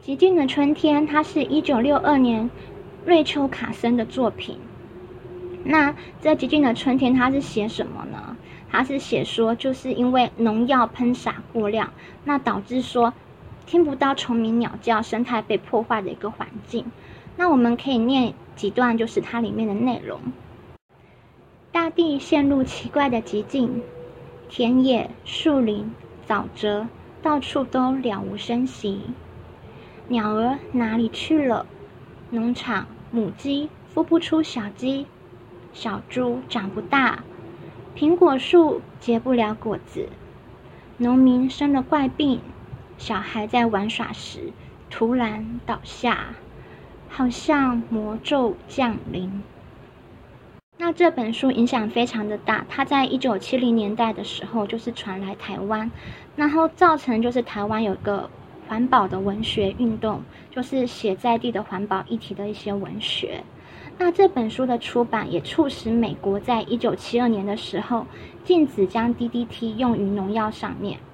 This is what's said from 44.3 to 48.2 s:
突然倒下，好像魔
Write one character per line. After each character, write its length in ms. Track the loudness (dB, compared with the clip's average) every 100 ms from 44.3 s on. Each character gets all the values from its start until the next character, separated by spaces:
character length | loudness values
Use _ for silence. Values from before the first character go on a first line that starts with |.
| -12 -12 -12 -20 -20 -16
突 240 | -2 0
然 460 | 2 0 -4 -8 -10
倒 140 | -6 -8
下， 340 | -8 -4 -2 -2 -4 -12 -18 -20 -20 -20 -20 -20 -16
好 200 | -2 -2
像 540 | 0 0 2 4 0 -2
魔 280 | -4 -4 -6